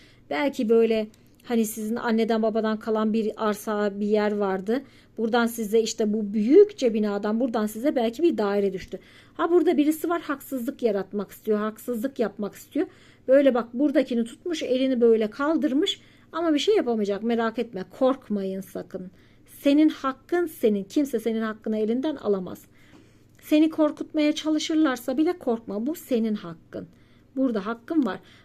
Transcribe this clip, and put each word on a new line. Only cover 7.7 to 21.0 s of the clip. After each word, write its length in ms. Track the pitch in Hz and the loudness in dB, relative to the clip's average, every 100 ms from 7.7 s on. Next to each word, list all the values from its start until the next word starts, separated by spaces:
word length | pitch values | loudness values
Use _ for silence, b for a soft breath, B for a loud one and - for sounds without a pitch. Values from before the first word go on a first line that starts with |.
| 220 269 285 | -2 -2 0
belki 260 | 226 233 | -2 0
bir 160 | 339 220 | 0 0
daire 340 | 208 202 202 | 0 0 0
düştü. 260 | 185 - 185 B B B | -4 -10 -14 B B B
Ha 160 | - 330 | -4 2
burada 260 | 349 311 285 | 4 4 4
birisi 320 | 294 311 330 | 2 0 -2
var 140 | 339 | -2
haksızlık 600 | 320 277 - 262 233 277 | -4 -8 -6 -6 -6 -2
yaratmak 480 | 233 202 185 202 185 | -2 0 -4 -6 -8
istiyor, 280 | - - 214 | -8 -4 -2
haksızlık 600 | 214 214 - 240 262 - | -2 -6 -8 -6 -6 -4
yapmak 360 | 208 - 202 | -4 -4 -10
istiyor. 320 | - - 277 370 B B B - | -10 -8 -4 -4 B B B 2
Böyle 260 | 269 269 | 4 6
bak 200 | 240 226 | 2 -2
buradakini 500 | 240 294 285 269 233 | -2 0 2 0 -2
tutmuş, 380 | 226 - 359 311 | -4 -6 -8 -6
elini 380 | 285 254 262 247 | -2 0 0 4
böyle 300 | 233 226 214 | 4 4 2
kaldırmış 720 | 214 285 320 247 269 392 - b b b | -2 -2 0 0 0 0 -4 b b b
ama 220 | 320 339 | -4 0
bir 40 | 294 | 2
şey 180 | 370 427 | 2 2
yapamayacak, 460 | 247 226 196 196 | 2 0 -2 -2
merak 360 | 226 233 226 226 | -2 0 0 -2
etme, 260 | 233 277 - - | -6 -8 -12 0
korkmayın 640 | 262 262 - 208 190 190 | 0 0 -4 -6 -4 -6
sakın. 500 | 190 185 180 185 185 b b b _ | -10 -12 -12 -12 -14 b b b _
Senin 420 | - 277 285 311 | -2 2 6 4
hakkın 580 | - 269 262 - 349 330 | 2 -4 -6 -4 -2 -2
senin, 380 | - 233 202 | 0 0 0
kimse 360 | 190 - | -2 -2